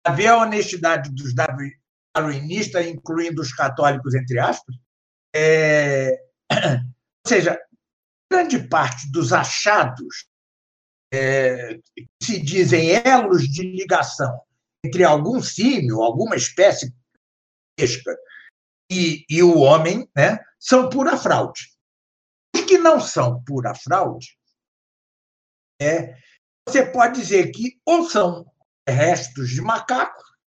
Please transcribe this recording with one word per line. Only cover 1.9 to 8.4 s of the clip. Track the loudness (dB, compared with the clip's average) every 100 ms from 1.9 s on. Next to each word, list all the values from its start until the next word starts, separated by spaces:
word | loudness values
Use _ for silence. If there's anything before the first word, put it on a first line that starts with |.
| _ _ -4
darwinistas, | -4 -6 -6 -6 -4 -4 -4
incluindo | -8 -8 -4 -4 -6
os | -8
católicos, | -4 -4 0 0 0 -4
entre | -4 -4 -2
aspas, | -2 -4 -10 -20 _ _ _ _ _
é, | 0 2 4 4 2 2 0 0 -4 -6 _ -4
<clears throat> |
ou | -2 0 -2 -6 -14 _ _ 0
seja, | 2 2 -2 -10 _ _ _ _ _ 0
grande | 0